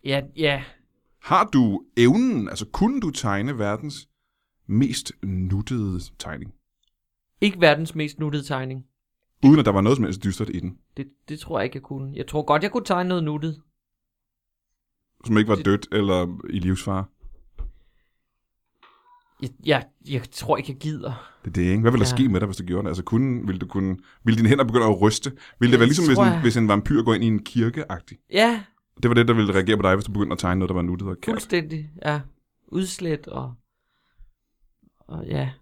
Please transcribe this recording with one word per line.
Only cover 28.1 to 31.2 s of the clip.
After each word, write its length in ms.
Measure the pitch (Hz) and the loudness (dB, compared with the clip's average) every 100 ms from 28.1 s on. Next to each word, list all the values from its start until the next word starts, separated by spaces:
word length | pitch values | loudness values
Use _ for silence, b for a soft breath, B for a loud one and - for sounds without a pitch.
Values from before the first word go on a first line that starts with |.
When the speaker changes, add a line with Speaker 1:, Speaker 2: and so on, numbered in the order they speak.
| - _ | -20 _
Speaker 1:
Ja. 280 | 190 226 226 196 _ _ _ | 2 2 0 -8 _ _ _
Speaker 2:
Det 60 | 120 | 4
var 60 | |
det, 140 | 117 117 | 4 6
der 60 | |
ville 200 | 113 104 | 4 4
reagere 220 | 95 95 107 | 2 2 2
på 60 | |
dig, 120 | 98 | 2
hvis 100 | 95 | 2
du 80 | 104 | -2
begyndte 200 | 101 101 | -4 -4
at 60 | 87 | -2
tegne 200 | 90 92 | 0 0
noget, 100 | 92 | 0
der 60 | |
var 80 | 90 | -2
nuttet 260 | 87 90 98 | -2 -4 -6
og 80 | 92 | -8